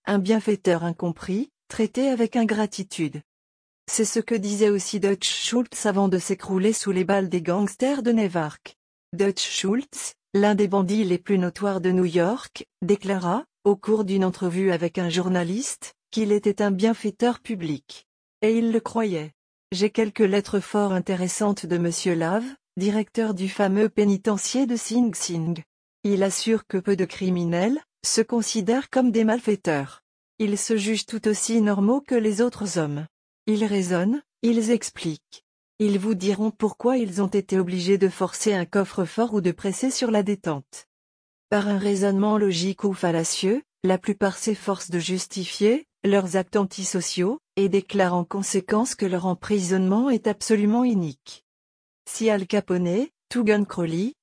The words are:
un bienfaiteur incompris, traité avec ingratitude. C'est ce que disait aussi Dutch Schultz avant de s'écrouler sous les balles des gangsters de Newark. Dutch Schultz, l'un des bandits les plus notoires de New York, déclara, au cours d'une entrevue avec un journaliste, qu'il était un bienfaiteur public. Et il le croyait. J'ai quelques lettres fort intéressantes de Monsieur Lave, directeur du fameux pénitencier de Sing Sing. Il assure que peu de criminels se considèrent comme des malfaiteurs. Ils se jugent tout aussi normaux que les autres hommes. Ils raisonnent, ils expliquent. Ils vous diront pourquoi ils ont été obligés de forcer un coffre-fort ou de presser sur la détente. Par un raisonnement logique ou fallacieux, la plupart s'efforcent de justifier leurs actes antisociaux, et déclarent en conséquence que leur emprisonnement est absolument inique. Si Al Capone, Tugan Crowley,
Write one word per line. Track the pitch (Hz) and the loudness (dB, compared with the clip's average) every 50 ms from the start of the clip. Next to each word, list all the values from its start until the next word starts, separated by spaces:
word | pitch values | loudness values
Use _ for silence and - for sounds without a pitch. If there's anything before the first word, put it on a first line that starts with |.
| _ | _
un | - 208 202 | 0 0 2
bienfaiteur | 185 190 220 220 - 220 208 196 - 185 175 165 170 | 2 2 2 2 2 0 -2 0 2 0 0 2 0
incompris, | 170 165 - 180 175 165 - - - 185 208 285 - _ _ _ | -4 -4 -4 -4 -4 -4 -6 -6 -4 -4 -4 -4 -6 _ _ _
traité | - - - 220 214 - 247 269 277 | -10 -4 -2 -2 -2 0 0 0 0
avec | 262 226 233 220 - | 2 0 0 0 2
ingratitude. | 240 226 214 220 214 214 208 - - 190 - - - 165 147 131 151 - _ _ _ _ _ _ _ _ _ _ _ _ - | 0 0 2 2 0 0 -2 -4 -8 -10 -8 -6 -4 -4 -4 -6 -10 -14 _ _ _ _ _ _ _ _ _ _ _ _ -4
C'est | - - 220 | -2 0 0
ce | - - 233 | 0 0 -2
que | 214 - 233 | -2 -2 -2
disait | 220 190 202 208 196 214 208 | -2 -2 -4 0 2 2 2
aussi | 208 196 - - - 202 | 2 0 -2 -4 -4 -2
Dutch | 190 196 196 190 - - | 0 0 0 0 -2 -4
Schultz | - - - - 226 247 247 - - - - | -4 -4 -4 -2 -2 -2 -2 -2 -6 -4 -2
avant | 214 190 196 196 | 0 2 2 2
de | 190 185 180 | 2 2 0
s'écrouler | - - 196 - - - 190 185 185 220 | -2 -4 -6 -6 -4 -4 -2 0 2 0
sous | 220 - - 202 | 0 0 -2 -2
les | 185 185 | 0 0
balles | 185 175 196 196 190 180 | 0 0 0 0 0 0
des | 185 180 | -2 -2
gangsters | 160 175 175 202 208 190 - - 254 269 285 277 214 | -2 -2 0 0 0 -2 -2 -2 -2 0 0 0 0
de | 240 | 2
Newark. | 233 226 208 190 175 175 156 151 - - - - - _ _ _ _ _ _ _ | 2 2 2 0 0 -2 -4 -4 -6 -12 -20 -20 -20 _ _ _ _ _ _ _
Dutch | - 165 196 196 190 - | -4 0 0 0 0 -2
Schultz, | - - - - - 190 208 254 277 - - - - - - _ _ _ | -6 -6 -4 -2 -2 0 0 0 -2 -6 -10 -12 -12 -12 -14 _ _ _
l'un | - 202 202 208 208 | 0 2 4 4 4
des | 196 208 190 | 4 2 2
bandits | 196 196 190 175 208 220 | 2 2 2 2 2 0
les | 214 185 180 175 | 2 2 0 -2
plus | - - 202 185 | 0 0 0 2
notoires | 180 175 - - 202 202 190 185 | 2 0 -2 -4 -4 -2 -2 0
de | 170 185 | 0 2
New | 180 180 180 | 2 2 2
York, | 175 160 175 170 185 233 269 - - - - - - _ _ | 2 2 2 2 2 0 -2 -6 -12 -16 -18 -18 -18 _ _
déclara, | 185 175 208 - - 190 196 185 175 175 185 247 320 - _ _ - | 0 0 0 0 0 -2 -4 -2 -2 -2 -2 -2 -4 -8 _ _ 0
au | 202 202 | 2 2
cours | 202 - 208 220 214 214 | 2 0 0 0 0 2
d'une | 185 196 196 185 | 0 2 2 2
entrevue | 185 180 - 190 180 170 185 190 190 | 0 0 -2 -4 -2 0 0 2 2
avec | 180 160 175 170 - 196 | 2 2 0 -2 -2 -2
un | 180 170 | -2 0
journaliste, | 160 180 180 180 180 180 175 170 190 233 285 - - - - - - _ _ _ | 0 0 0 0 0 0 0 -2 -4 -4 -6 -6 -8 -10 -14 -18 -18 _ _ _
qu'il | - 220 220 202 | -2 -2 2 2
était | 208 208 - 208 202 - | 2 2 2 0 0 2
un | 208 202 | 0 0
bienfaiteur | 196 180 208 226 226 - - 208 196 - 240 240 233 - | 0 2 2 0 0 0 -4 -6 -2 0 0 0 0 -2
public. | - - 226 185 165 156 147 135 - - - - - _ _ _ _ _ _ _ | -6 -8 -8 -6 -4 -6 -6 -6 -10 -16 -20 -20 -20 _ _ _ _ _ _ _
Et | 214 214 226 | 0 2 2
il | 233 226 226 | 2 2 2
le | 220 226 | 0 0
croyait. | 220 - - 226 226 208 180 156 151 156 - _ _ _ _ _ _ _ | -2 -2 -4 -2 -2 -2 -4 -6 -6 -10 -14 _ _ _ _ _ _ _
J'ai | 190 180 202 208 | -2 0 0 0
quelques | - 226 220 208 - - | 2 0 0 0 2 2
lettres | 220 185 196 208 202 - - 202 | 2 4 4 0 0 0 -2 -4
fort | - - - 208 208 196 | -2 -2 0 0 0 2
intéressantes | 185 180 180 - 190 180 180 180 - - 214 202 202 202 - | 0 0 0 -2 -2 -2 -2 -4 -2 0 0 0 0 -2 -2
de | 160 180 | -2 -2
Monsieur | 170 175 170 165 - - 190 170 | 0 0 0 -2 -2 -2 0 0
Lave, | 165 165 165 185 220 240 262 277 - _ _ _ | 0 0 0 0 -2 -2 -6 -10 -16 _ _ _
directeur | 180 185 208 208 214 208 - - 233 226 220 208 | -2 -2 0 0 0 -2 -2 -2 -2 -2 -2 -2
du | 180 190 190 | -2 -4 -4
fameux | - - 202 190 190 208 220 220 | -2 0 0 2 4 2 2 2
pénitencier | - 220 208 202 196 190 - 220 208 196 - - - 254 277 | 2 2 2 4 2 2 0 0 -2 0 -2 -2 0 0 0
de | 233 240 | 0 0
Sing | 226 - - 220 247 247 226 165 | -2 -4 0 0 2 2 2 0
Sing. | - - - 175 165 160 170 170 165 - _ _ _ _ _ _ _ - | -4 -6 -4 -4 -2 -2 -2 -4 -6 -8 _ _ _ _ _ _ _ -2
Il | 202 202 190 | 0 2 2
assure | 196 196 185 - - 220 226 208 - - | 2 0 0 -2 0 0 0 0 0 -4
que | - 190 | -6 -2
peu | 180 202 202 | 0 0 0
de | 180 185 | 0 0
criminels | 180 - - 190 185 180 175 175 170 170 175 185 226 269 302 - _ _ _ - | -4 -4 -4 -2 0 0 0 0 0 0 0 2 0 0 -2 -4 _ _ _ -6
se | - - - | 0 0 0
considèrent | 220 - 240 233 214 - - 226 185 202 233 262 277 - | 0 2 0 -2 -2 -2 -2 -2 0 0 0 0 -2 -2
comme | - 262 254 247 | 0 2 2 4
des | 208 226 220 | 4 4 2
malfaiteurs. | 220 220 240 - 220 208 - - 175 156 143 139 135 - - _ _ _ _ _ _ _ - | 2 2 0 0 -2 -2 0 0 0 0 0 -2 -6 -10 -18 _ _ _ _ _ _ _ -4
Ils | 220 202 208 196 | -2 -2 -2 -2
se | - - 226 | -2 0 0
jugent | 214 196 214 226 208 - | 0 0 0 -2 -2 -4
tout | - 226 214 - | -6 -8 -2 -2
aussi | 214 208 - - - 226 233 | 0 0 0 -2 0 2 2
normaux | 214 208 202 196 196 208 254 285 | 2 2 2 2 2 2 2 0
que | 285 - 262 | 0 0 0
les | 233 220 214 202 190 | 2 2 2 2 2
autres | 240 247 - - 208 190 170 175 | 0 0 0 -4 -8 -4 -2 -2
hommes. | 156 147 147 147 156 - _ _ _ _ _ _ _ | -2 -2 -4 -6 -8 -10 _ _ _ _ _ _ _
Ils | - 214 208 220 | -2 0 0 0
raisonnent, | 208 202 196 185 175 180 170 180 208 247 294 - _ _ _ | 0 0 0 0 0 0 2 2 2 0 -2 -4 _ _ _
ils | - 233 233 233 220 220 | 0 2 2 2 2 2
expliquent. | 240 226 - - - - - 165 151 - _ _ - - _ _ _ _ _ _ _ - | 0 0 0 -6 -10 -8 -6 -6 -6 -8 _ _ -20 -20 _ _ _ _ _ _ _ -2
Ils | 214 208 202 196 | 0 2 2 0
vous | 185 220 220 | 0 -2 -2
diront | 180 185 202 196 190 214 220 | 0 0 -2 0 0 -2 -2
pourquoi | - - 214 208 - - - 240 262 254 | 0 0 -2 -2 -2 -2 0 0 2 2
ils | 233 196 175 196 | 0 -2 -2 -2
ont | 202 | -2
été | 190 - 202 196 - 190 190 | 0 0 -2 0 0 0 0
obligés | 185 175 185 185 170 180 202 190 | 0 0 -2 -2 0 2 4 4
de | 196 185 | 4 2
forcer | 180 - 190 180 - - - 214 | 2 0 -4 -4 -2 -2 0 0
un | 202 185 170 | 2 2 0
coffre-fort | - - 202 196 - - - 180 165 - 220 226 233 214 | 0 0 -2 -2 0 -2 -4 -4 -2 -2 -2 -2 0 0
ou | 208 | 0
de | 165 180 | 0 0
presser | 165 - - 196 190 - 254 262 | -2 -2 -4 -6 -2 -2 -2 -2
sur | 254 - 262 233 | 0 0 0 2
la | 214 208 | 2 2
détente. | 202 202 208 196 - 170 151 139 - _ - - - _ _ _ _ _ _ _ _ _ _ _ _ _ | 2 0 -2 -2 -2 -4 -4 -4 -8 _ -20 -20 -20 _ _ _ _ _ _ _ _ _ _ _ _ _
Par | 214 208 196 | 0 0 2
un | 208 202 190 | 0 0 0
raisonnement | 202 208 202 185 196 202 196 196 202 214 214 214 | 0 0 2 2 2 2 2 2 2 2 2 2
logique | 208 196 180 165 175 196 190 - - | 2 2 2 0 -2 -2 -2 -2 -2
ou | 202 | -2
fallacieux, | 185 - 185 175 165 165 165 - - - - 185 226 285 - _ _ _ | -2 0 0 0 0 0 -2 -2 -4 -2 0 0 0 0 -2 _ _ _
la | - 185 185 185 | 0 0 0 2
plupart | - - 202 - 208 196 185 | 0 -2 -2 0 -2 -2 -2
s'efforcent | - - 220 208 - - 202 196 185 - - | -2 -4 -4 -4 -2 -4 -4 -4 -4 -6 -4
de | 170 175 | -4 -4
justifier | 160 180 185 185 - - - 196 180 - - - 196 214 240 302 320 - _ _ - | -2 -2 -4 -4 -6 -6 -8 -8 -8 -8 -2 2 2 4 4 2 -2 -8 _ _ 0
leurs | 202 202 202 185 175 165 | 2 2 2 2 0 -2
actes | 190 180 - - | -2 -2 0 0
antisociaux, | 214 202 190 - - 190 - - 180 170 - - 180 175 196 262 320 - _ _ | 0 0 -2 -4 -8 -6 -4 -4 -4 -4 -4 -2 -2 -2 -2 -2 -4 -8 _ _
et | 196 196 196 | 0 2 2
déclarent | 180 202 190 - - 196 185 180 180 | 2 0 0 0 0 2 2 2 2
en | 175 175 | 0 -2
conséquence | - - 196 190 - - 190 185 - 214 214 247 - - | -2 -4 -6 -4 -2 -2 -2 -2 0 0 0 0 -2 -2
que | - 202 | -2 -2
leur | 185 185 180 175 | -2 0 0 0
emprisonnement | 185 180 - - - 208 202 180 175 190 185 185 185 196 220 247 277 | -2 -2 -4 -2 -2 0 0 2 2 2 2 2 4 2 2 2 2
est | 254 214 - 220 | 2 2 0 -2
absolument | 208 - - - 220 208 208 208 220 240 | -2 -2 0 2 2 4 4 4 4 4
inique. | 254 247 226 190 170 151 135 - _ - - - _ _ _ _ _ _ _ _ _ _ _ _ _ - | 2 2 2 0 0 -2 -6 -10 _ -20 -20 -20 _ _ _ _ _ _ _ _ _ _ _ _ _ -12
Si | - - 220 220 | -6 -2 0 2
Al | 214 196 190 | 2 2 0
Capone, | - 214 208 196 - 180 180 180 175 175 214 277 330 _ _ _ _ | 0 0 -2 0 0 0 0 0 2 0 0 -2 -2 _ _ _ _
Tugan | - 247 233 208 214 208 202 | -2 0 2 4 4 2 2
Crowley, | - - 180 170 160 160 170 196 254 - _ | 0 -2 -4 -2 -2 -2 -2 -2 -4 -6 _